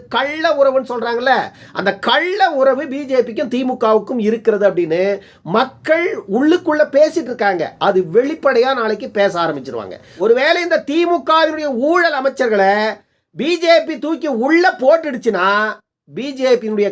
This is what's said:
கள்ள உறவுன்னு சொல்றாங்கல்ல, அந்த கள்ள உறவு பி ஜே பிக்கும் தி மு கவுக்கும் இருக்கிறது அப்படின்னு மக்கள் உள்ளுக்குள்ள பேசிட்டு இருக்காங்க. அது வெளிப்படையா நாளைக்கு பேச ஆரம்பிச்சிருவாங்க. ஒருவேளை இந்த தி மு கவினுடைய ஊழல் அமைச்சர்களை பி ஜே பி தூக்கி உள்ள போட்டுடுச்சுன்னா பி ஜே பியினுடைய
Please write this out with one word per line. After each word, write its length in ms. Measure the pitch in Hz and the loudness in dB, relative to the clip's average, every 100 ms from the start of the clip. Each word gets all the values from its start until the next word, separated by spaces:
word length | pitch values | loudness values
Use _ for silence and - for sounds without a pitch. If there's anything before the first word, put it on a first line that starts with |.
| - | 0
கள்ள 360 | 233 277 311 330 | -4 -2 -2 0
உறவுன்னு 380 | 294 277 262 254 | 2 2 2 -2
சொல்றாங்கல்ல, 420 | 247 233 233 254 240 120 - - | -4 -4 -2 2 2 0 -10 -12
அந்த 180 | - 190 185 | -4 -4 -2
கள்ள 480 | - 269 349 392 381 | 0 0 0 0 0
உறவு 340 | 285 262 254 311 | 2 2 2 -2
பி 140 | 269 | -8
ஜே 160 | 277 254 | -2 0
பிக்கும் 300 | 240 220 285 | 0 -4 -4
தி 100 | 247 | -2
மு 120 | 262 247 | -2 0
கவுக்கும் 440 | 220 220 - 254 | 2 2 0 -2
இருக்கிறது 440 | 214 226 220 208 196 | -2 0 0 2 2
அப்படின்னு 360 | 170 170 165 190 196 - _ - | 2 0 0 0 -2 -8 _ -4
மக்கள் 560 | 208 262 - - 330 349 - - | -2 -2 -4 -2 0 0 -4 -4
உள்ளுக்குள்ள 560 | 202 302 349 339 302 294 | 0 2 2 2 0 2
பேசிட்டு 400 | 277 311 320 247 | 2 2 0 -6
இருக்காங்க. 360 | 240 202 180 143 - | -2 -2 0 -4 -2
அது 180 | 180 190 170 | 0 2 2
வெளிப்படையா 640 | 190 269 320 285 254 262 | 0 0 0 0 2 2
நாளைக்கு 340 | 262 220 214 254 | 0 -2 -4 -4
பேச 220 | 208 202 170 | 0 0 0
ஆரம்பிச்சிருவாங்க. 580 | 165 147 131 117 98 87 - - | -2 -4 -8 -10 -10 -14 -18 -2
ஒருவேளை 400 | 196 240 294 349 | 2 4 2 0
இந்த 200 | 349 330 | 0 -2
தி 180 | - 302 | 0 0
மு 140 | 339 339 | 0 0
கவினுடைய 460 | - 320 320 311 294 240 | 2 2 2 0 -4 -2
ஊழல் 360 | 277 349 339 285 | 0 2 2 0
அமைச்சர்களை 520 | 262 269 247 214 190 208 214 208 _ _ _ 160 | -2 -2 0 2 2 2 -2 -6 _ _ _ -6
பி 140 | 277 349 | -2 0
ஜே 160 | 330 330 | 4 2
பி 140 | 302 302 | 2 -4
தூக்கி 300 | 294 320 302 233 | -6 -4 -4 -2
உள்ள 260 | 262 330 359 370 | 2 2 2 2
போட்டுடுச்சுன்னா 720 | 254 330 311 240 240 196 190 202 214 202 _ _ _ | 2 2 0 -4 -2 0 0 0 -2 -6 _ _ _
பி 160 | 147 269 | -10 -8
ஜே 200 | 262 254 | -4 0
பியினுடைய 340 | 240 220 214 202 | 0 0 -2 -2